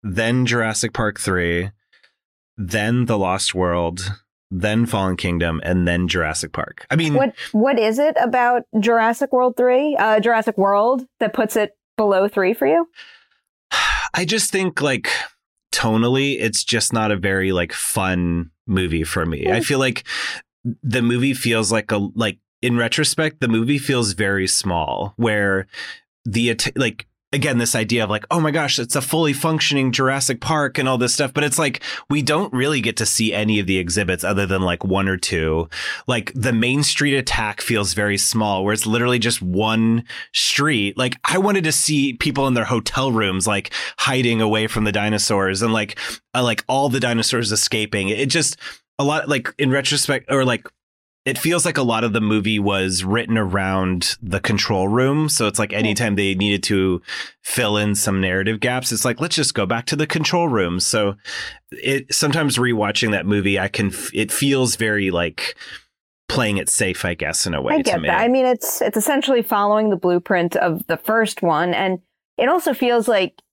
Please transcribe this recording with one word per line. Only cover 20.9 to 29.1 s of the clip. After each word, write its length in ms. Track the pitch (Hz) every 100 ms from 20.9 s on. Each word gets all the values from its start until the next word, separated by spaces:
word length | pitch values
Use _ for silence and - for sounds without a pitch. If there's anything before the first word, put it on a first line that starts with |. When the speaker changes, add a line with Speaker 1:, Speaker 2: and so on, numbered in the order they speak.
| 123
Speaker 1:
movie 320 | 120 123 139
feels 380 | 131 120 113 104
like 200 | 113 104
a, 60 | 104 101 -
like, 220 | 110 95 _ _
in 160 | 123 120
retrospect, 640 | 117 - 147 - 156 -
the 60 | 123
movie 300 | 113 117 143
feels 360 | 143 131 110
very 340 | 98 101 98 95
small, 680 | - 101 85 76 - 101 -
where 500 | 117 107 101 95 95 - - - _ _
the 260 | 110 110 117
att-, 260 | 113 - -
like, 280 | 123 - - _ _
again, 240 | 143 147 120
this 180 | 117 120
idea 260 | 110 120
of, 60 | 107
like, 160 | 107 -
"Oh 80 | 170
my 100 | 156
gosh, 300 | 151 143 -
it's 160 | 117 147
a 60 |
fully 320 | 131